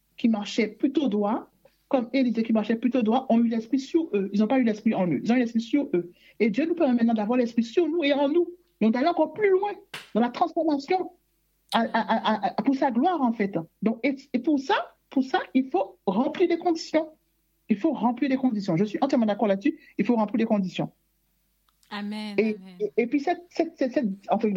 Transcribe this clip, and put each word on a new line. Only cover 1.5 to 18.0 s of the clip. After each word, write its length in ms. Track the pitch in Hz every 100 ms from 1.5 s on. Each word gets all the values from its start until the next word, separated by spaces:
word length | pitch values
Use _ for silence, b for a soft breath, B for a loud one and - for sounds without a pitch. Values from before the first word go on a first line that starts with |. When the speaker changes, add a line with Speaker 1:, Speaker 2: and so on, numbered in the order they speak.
| _ _ b -
Speaker 1:
comme 200 | 269 240
Élisée 300 | 269 247 226
qui 100 | 220
marchait 220 | 220 208 233
plutôt 260 | 254 262
droit, 240 | 214 233 -
ont 120 | 233
eu 80 | 233
l'Esprit 300 | 226 226 269
sur 300 | - 330 320
eux. 160 | 202 196
Ils 80 | 202
n'ont 60 | 214
pas 120 | 262
eu 60 |
l'Esprit 300 | 226 214 226
en 120 | 202 180
eux. 140 | 143
Ils 80 | -
ont 60 | 247
eu 40 |
l'Esprit 200 | 233 233
sur 300 | - 285 277
eux. 180 | 180 170 b b b
Et 80 | 226
Dieu 160 | 214
nous 100 | 330
permet 200 | 349 302
maintenant 180 | 240 233
d'avoir 260 | 226 208 247
l'Esprit 240 | 233 -
sur 240 | 226 - 320
nous 140 | 339
et 120 | 285
en 160 | 277 285
nous. 180 | 330 339 - _ -
Donc, 140 | 214
d'aller 120 | 247 311
encore 260 | 349 311
plus 160 | 359 415
loin 220 | 370 403 381 - - -
dans 80 | 208
la 100 | 240
transformation 840 | 240 349 - 320 285 - 370 349 - _ _ _ _ -
à, 100 | 226
à, 180 | 226 226
à, 460 | 208 226 - 214 190
à, 140 | -
pour 120 | 233
sa 160 | 269 285
gloire, 320 | 226 339 349
en 100 | 254
fait. 240 | 233 196 196 160 -
Donc, 200 | 196 226
et, 140 | 285 269 -
et 80 | -
pour 180 | 320 285
ça, 380 | - 453 698 _ _
pour 140 | -
ça, 180 | 262 370 -
il 160 | 262 262
faut 300 | 370 - -
remplir 440 | - 190 294 - 339
des 100 | 339
conditions. 500 | 359 330 - 311 320 - _ _ _ _ -
Il 100 | 202
faut 140 | 330
remplir 360 | 220